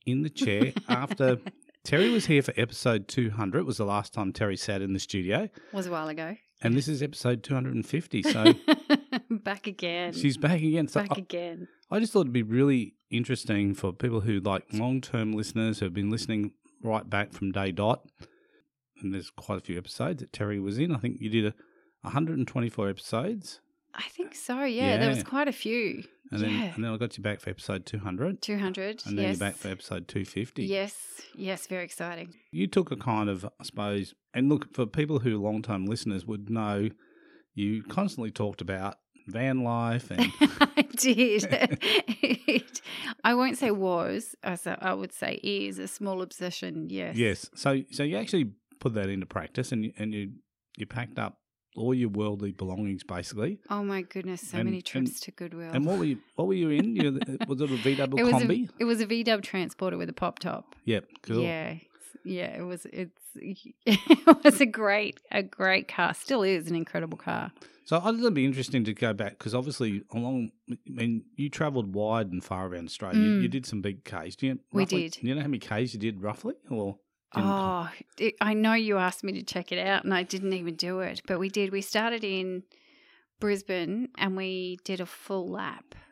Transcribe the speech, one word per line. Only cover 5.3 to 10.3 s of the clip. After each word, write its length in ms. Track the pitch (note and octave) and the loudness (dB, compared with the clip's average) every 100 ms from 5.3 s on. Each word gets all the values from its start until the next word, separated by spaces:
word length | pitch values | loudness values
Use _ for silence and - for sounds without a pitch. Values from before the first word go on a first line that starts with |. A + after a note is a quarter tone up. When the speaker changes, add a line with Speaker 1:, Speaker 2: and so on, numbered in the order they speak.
| B2 G#3+ - - | 0 0 -8 -10
Speaker 2:
Was 140 | G3+ F3+ | -6 -4
a 40 | |
while 180 | E3+ D#3 | -4 -4
ago. 260 | D#3 D#3+ A3 _ _ | -6 -8 -10 _ _
Speaker 1:
And 140 | A#2 B2+ | 2 2
this 120 | C3+ | 2
is 140 | C#3+ | -2
episode 400 | D3 - B2 A#2+ | -4 -2 0 0
two 100 | - | 0
hundred 220 | C3+ C3 A#2+ | -2 -2 -2
and 100 | G#2+ | -2
fifty, 360 | D3+ - A2+ | -4 -2 0
so 300 | D4+ G#3 A2 - - D4+ - | 2 4 6 4 4 2 4
Speaker 2:
<laughs> 360 | D4 - B3 - | 2 2 -8 -4
Back 380 | A3 G#3 G3 G#3+ | -4 -4 -6 -6
again. 460 | F#3 F3 E3+ F3 | -6 -4 -4 -4
Speaker 1:
she's 240 | E3+ C#3+ | 0 2